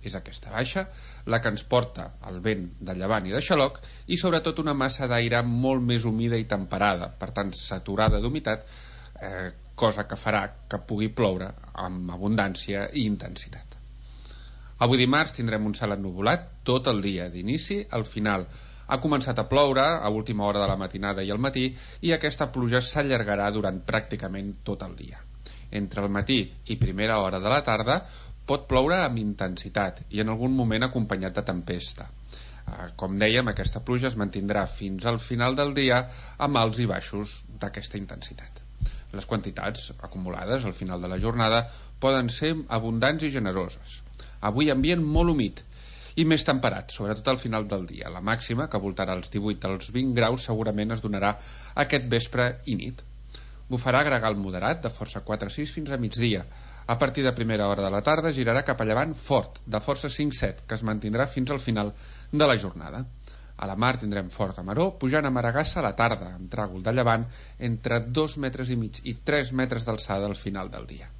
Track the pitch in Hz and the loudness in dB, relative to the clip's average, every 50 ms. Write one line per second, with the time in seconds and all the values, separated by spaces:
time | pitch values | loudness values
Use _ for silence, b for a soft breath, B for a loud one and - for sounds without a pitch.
0 | - 104 92 95 - - - - - - 101 113 131 127 - 190 190 B B B | -10 -8 -8 -8 -10 -10 -14 -14 -12 -6 -2 -2 -2 0 0 -2 -4 B B B
1 | B B B B B - 117 117 117 117 104 104 - - 127 123 120 117 - - | B B B B B 0 0 2 2 2 0 -2 0 4 4 4 4 2 -6 -10
2 | 85 - - - - - 90 90 90 110 107 98 90 87 - - 104 95 92 92 | -12 -12 -12 -14 -12 -10 -8 -2 0 0 0 0 -2 -8 -10 -10 -8 -6 -4 -2
3 | 92 98 110 107 92 92 101 127 - - 185 147 135 131 - - B B B B | 0 2 2 2 0 0 -2 -2 2 4 4 4 4 4 2 -6 B B B B
4 | B - 180 170 - 185 165 160 160 165 160 165 156 156 143 139 131 131 127 - | B -2 0 2 4 4 4 4 2 0 -2 0 0 0 2 2 2 2 2 0
5 | 139 123 120 117 117 117 120 120 120 120 117 120 127 131 131 131 123 120 123 117 | 0 2 2 2 4 4 4 4 4 2 2 2 4 4 4 4 4 4 2 4
6 | 110 117 110 113 117 117 117 113 110 - 107 98 95 - 98 95 104 104 95 87 | 2 2 2 2 2 4 2 2 2 2 0 -2 0 -2 0 4 4 4 4 2
7 | 95 - - - 95 - - 101 101 98 90 - - - 98 95 - - 98 107 | -2 -6 -8 -8 -8 -4 -2 -2 -2 -2 -2 -4 -4 -4 -4 -4 -4 -2 2 4
8 | 107 110 107 104 107 120 143 156 - 113 110 110 - B B B B B B B | 6 6 6 4 2 0 0 0 0 0 -2 -2 -4 B B B B B B B
9 | B B B - - 95 98 92 92 90 85 - - - - - 120 110 98 104 | B B B -10 -8 -8 -6 -6 -6 -6 -8 -12 -18 -16 -2 4 4 4 4 2
10 | 101 - - - - 110 104 101 98 104 - - - - - 104 - - 110 104 | -2 -4 -6 -2 0 2 2 2 0 -2 -8 -12 -10 -6 -6 -6 -4 -2 0 0
11 | 110 107 110 127 117 98 92 92 92 98 104 - - - - - 92 92 92 90 | 0 0 2 2 2 2 2 0 -4 -6 -10 -12 -16 -12 -8 -6 -6 -4 -4 -4
12 | 90 87 85 90 98 104 113 104 98 98 90 - - - 101 98 101 - - 139 | -6 -6 -6 -2 0 2 4 4 2 2 0 -4 -4 -2 -2 -2 -2 -2 -2 0
13 | 120 107 104 - - - - - - - - - - - - - - - - B | 0 0 0 -2 -4 -10 -10 -10 -12 -12 -12 -14 -14 -14 -16 -16 -16 -16 -16 B
14 | B B B B B B B B B B B B B B B - 120 120 131 131 | B B B B B B B B B B B B B B B 2 4 6 6 6
15 | 127 123 143 151 156 151 - - 117 113 110 107 107 107 104 - 120 104 101 98 | 6 6 6 4 4 2 0 -2 -2 0 0 2 0 0 0 0 0 0 0 -2
16 | 98 95 90 92 101 117 - - - - - - - - 123 131 131 135 113 101 | -2 -4 -2 2 4 4 4 2 0 -10 -16 -6 0 2 2 4 4 2 2 2
17 | 95 101 95 87 87 87 85 90 90 107 135 160 - - 202 202 202 - - 117 | 0 0 -2 -2 -4 -6 -6 -6 -2 -2 -2 -2 -2 -2 -4 -4 -4 -4 -4 -4
18 | 110 - - 110 104 107 101 95 90 B B B B B B B B B 131 131 | -4 -4 -4 0 2 2 2 0 -2 B B B B B B B B B 0 2
19 | - 156 147 135 127 131 120 117 104 - 135 143 147 143 135 131 135 156 170 160 | 2 2 2 2 2 2 0 0 2 4 6 6 6 8 6 6 6 4 4 2
20 | 107 104 107 110 104 - 113 104 101 101 101 104 101 98 95 95 95 92 - 95 | 2 0 0 0 -2 -2 -2 2 2 2 4 4 4 2 2 0 -2 -4 -4 -2
21 | 101 101 101 95 95 98 101 107 127 139 135 131 127 127 127 B B B B B | -2 -2 0 0 0 -2 0 0 0 0 2 2 0 0 -2 B B B B B
22 | - 165 165 160 156 147 127 - 151 123 - 131 123 117 120 127 123 - - 151 | 2 2 2 2 2 -2 0 0 -2 -2 0 0 2 4 4 4 2 2 0 0
23 | 143 139 131 117 110 104 104 98 101 104 104 110 98 95 95 92 - - - 110 | 2 4 2 2 2 2 2 2 2 2 2 2 0 0 -2 -2 -4 0 0 0
24 | 107 - 104 110 - 92 95 98 98 101 98 - - - 98 - 95 92 80 - | 0 -2 -6 -6 -4 -6 -6 -4 -6 -6 -8 -8 -6 -6 -6 -6 -6 -10 -10 -12
25 | - - - - - - - - B B B B B B - 104 101 95 - 104 | -12 -14 -14 -14 -16 -16 -16 -16 B B B B B B -4 -4 -4 -2 -2 -2
26 | 101 101 101 101 98 - 135 120 95 - - - - - 117 120 117 113 92 98 | -2 0 0 0 2 4 2 2 2 0 -8 -14 -6 -6 0 0 2 0 2 0
27 | 107 110 113 107 98 95 95 92 95 107 131 147 139 123 110 107 110 120 147 185 | 2 2 4 4 2 2 0 0 2 2 2 4 4 2 2 2 4 2 2 2
28 | B B B B B B B - - - 139 - - - 131 127 131 151 175 185 | B B B B B B B -12 0 0 0 0 2 4 6 6 6 6 6 6
29 | 175 135 123 113 107 104 101 - 101 90 90 87 - 98 - 104 98 95 - - | 4 4 2 2 0 0 0 0 -2 -2 -2 -4 -8 -2 0 0 0 0 -2 -6
30 | - - - 104 110 110 110 110 123 131 131 135 120 113 110 110 127 127 127 127 | -12 -4 0 0 0 0 0 0 2 2 4 4 4 4 4 2 2 2 2 0
31 | 110 92 98 95 95 95 87 101 - - 90 90 85 87 90 87 - - - - | 0 0 0 -2 -2 -2 -2 -2 -2 -2 -4 -4 -2 -4 -4 -4 -4 -8 -10 -10
32 | - - - - - - - - - - - - - - - 98 90 87 - - | -12 -14 -14 -16 -16 -16 -16 -16 -16 -16 -16 -10 -10 -10 -8 -8 -10 -10 -8 -6
33 | - 92 98 101 107 107 113 123 127 117 104 - 95 - - 110 - - 123 123 | -4 -2 2 4 4 6 6 6 4 2 0 0 0 0 -2 -2 0 0 0 2
34 | 127 131 117 113 104 101 - 101 98 101 101 98 95 92 - - 104 98 95 92 | 2 0 0 0 -2 0 -2 -2 -2 2 2 2 0 0 -4 -6 -6 -4 -4 -2
35 | 117 120 117 113 117 - 123 120 120 131 131 139 143 143 139 143 135 127 120 123 | 0 0 0 0 -2 -2 0 2 2 4 4 4 2 2 4 4 4 6 6 4
36 | 123 B B B B B B B 147 147 143 120 113 113 110 120 120 104 92 92 | 4 B B B B B B B 0 2 4 4 4 4 4 2 0 0 0 -2
37 | - - - 101 104 - - - - - - - - 101 - - - - - 101 | -4 -6 -6 -6 -6 -6 -10 -14 -14 -16 -10 -8 -8 -6 -6 -8 -10 -8 -8 -8
38 | 98 - - - - - - - - - - - - - - - B B B B | -8 -8 -10 -12 -12 -12 -14 -14 -16 -16 -16 -18 -18 -18 -4 -2 B B B B
39 | B B - 101 - - 117 104 92 101 - - 95 101 113 - - - - - | B B -10 -10 -4 -2 -2 -2 -2 -4 -6 -4 -4 -4 -4 -6 -10 -10 -12 -12
40 | - - - 95 90 92 87 85 90 101 123 135 120 101 90 - 98 92 90 87 | -14 -10 -8 -6 -6 -6 -6 -4 -2 -2 0 0 0 -4 -4 -4 -6 -6 -4 -4
41 | 90 90 92 92 107 113 117 120 113 110 113 117 117 117 B B B B B - | -4 -4 -2 0 0 0 2 4 4 6 6 4 2 0 B B B B B 2
42 | - 135 135 131 123 117 120 - 151 156 165 156 139 - 117 113 113 117 113 113 | 4 4 6 6 4 2 0 0 0 0 0 0 -2 -2 -2 0 0 0 2 4
43 | 123 139 156 160 156 151 135 131 107 95 92 95 90 - - - - - - - | 4 4 4 2 -2 -2 0 0 0 0 0 0 -2 -2 -6 -12 -16 -16 -16 -16
44 | - - B B B B B B - 107 104 135 151 151 135 131 135 156 180 170 | -16 -16 B B B B B B -2 0 2 4 4 6 6 6 4 4 4 4
45 | 160 151 151 165 170 170 160 143 110 - - - - B B B B B B B | 4 4 6 6 6 6 6 4 2 0 -2 -8 -16 B B B B B B B
46 | B B B 165 165 160 160 147 - - 135 131 127 117 98 101 - - - - | B B B 2 6 6 6 4 4 4 2 4 4 2 0 0 -6 -8 -6 -4
47 | 107 101 107 107 - 135 131 123 - 117 113 110 107 101 101 95 90 82 - - | -2 -2 -2 0 2 0 0 2 0 -2 -2 -2 0 0 -2 -4 -4 -6 -10 -10
48 | - 69 85 92 92 107 113 113 - - 120 120 151 156 - 104 95 98 90 98 | -10 -10 -8 -4 0 0 0 0 0 -2 0 0 0 0 -2 -2 -2 -2 -2 -2
49 | 95 95 95 90 87 - - 104 101 107 104 - - 95 95 92 - - 107 127 | -2 -2 -2 -4 -4 -4 -4 -2 0 0 -2 -2 -2 -2 -2 -4 -6 -4 -2 0
50 | 131 131 123 120 113 110 123 123 - - 113 107 113 113 101 107 107 110 117 110 | 0 2 4 4 4 4 4 0 -2 -2 -2 0 0 0 0 0 0 -2 -2 -2
51 | 107 104 104 95 98 101 104 B B B B B B B B - 147 - - 139 | -2 -2 0 2 2 2 0 B B B B B B B B 0 0 2 2 0
52 | 123 120 120 117 - - - 123 123 123 123 - - 139 117 87 - 123 123 - | 2 2 2 2 2 0 0 2 2 2 0 -4 -4 -4 -2 -2 -2 -6 -10 -10
53 | - - - - - B B B B B B B B - 131 123 120 131 123 135 | -16 -16 -18 -18 -18 B B B B B B B B -4 -4 0 2 4 4 6
54 | 147 151 135 117 110 110 104 101 98 95 92 90 95 117 165 165 - 98 - - | 6 6 4 4 4 2 2 2 -2 -2 -2 0 0 0 0 0 -2 -6 -4 -6
55 | 104 - - 104 - - 107 107 107 98 - - 147 147 - 160 151 139 139 131 | -8 -8 -8 -8 -4 -2 -2 -2 -2 -6 -4 -6 -6 -6 -6 -6 -4 -4 -2 -2
56 | 120 107 - 113 120 117 104 92 - B B B B B B B B - 117 120 | -2 -2 0 2 2 2 2 0 -2 B B B B B B B B -2 2 4
57 | 147 131 127 143 135 127 120 120 117 113 110 104 104 101 101 101 98 95 98 101 | 4 2 4 2 2 2 2 2 0 2 2 2 4 4 2 2 2 2 0 2
58 | 110 147 156 160 156 165 143 135 123 117 117 135 143 - 127 - 113 107 107 120 | 4 4 4 4 4 0 0 2 2 4 4 4 2 0 0 0 2 2 4 2
59 | 151 165 151 - - - 143 117 95 - - - - - 110 107 - - 139 - | 2 0 -2 -8 0 2 2 2 2 0 -10 -14 -6 -2 -2 -2 0 0 -2 -2
60 | - 143 - - 147 147 131 - - 98 95 - - - 113 113 120 107 107 104 | -2 -4 -2 0 0 0 2 0 0 -2 -2 -6 -8 -6 -6 -2 -2 -2 -2 0
61 | 107 107 110 117 139 139 - 135 127 131 147 135 123 135 113 107 104 104 - B | -2 0 2 2 2 2 2 -2 0 0 -2 -2 0 0 0 2 0 -2 -4 B
62 | B B B B B B - 147 151 143 123 104 95 92 85 80 78 78 73 120 | B B B B B B 4 6 6 6 6 4 2 -4 -6 -8 -10 -8 -8 -8
63 | 131 123 - - B B B B B B B - - 95 95 98 117 127 127 120 | -8 -10 -12 -16 B B B B B B B -6 -6 -4 0 2 2 2 2 2
64 | 113 104 101 101 92 90 - - 107 92 92 92 87 92 104 143 175 196 185 - | -2 -2 -2 -2 -4 -6 -4 -2 -2 -2 -2 -6 -6 -2 0 2 2 0 0 -2
65 | 135 131 139 156 143 135 127 123 120 120 117 143 160 - - 180 143 104 98 - | -2 2 2 2 2 2 2 2 2 2 2 2 0 0 -2 0 0 0 4 4
66 | 117 117 113 98 95 90 92 90 92 92 - 110 104 95 90 95 90 110 117 127 | 4 4 4 0 -4 -10 -10 -10 -10 -6 -4 -4 -4 -4 -4 -2 0 2 2 4
67 | 120 117 113 113 120 120 B B B B B B 123 117 117 113 - 123 117 117 | 6 6 4 4 2 -4 B B B B B B -2 -2 -2 0 0 0 0 0
68 | 113 120 123 156 156 151 - 151 139 131 123 - 127 127 127 117 113 104 - - | 0 0 0 0 0 0 -2 -2 -4 -4 -2 -4 -2 -2 0 -2 -2 -4 -6 -8
69 | - 131 113 - - - 147 147 131 123 131 131 131 127 123 113 113 117 110 107 | -8 -8 -8 -4 0 2 2 4 2 2 0 0 0 0 0 -2 0 -2 -2 -2
70 | - - 101 98 101 104 101 - - 104 98 98 92 87 - - 57 62 67 64 | -2 -2 -2 0 0 -2 -2 -4 -4 -6 -4 -4 -6 -6 -8 -10 -10 -10 -12 -12
71 | - - - | -12 -14 -16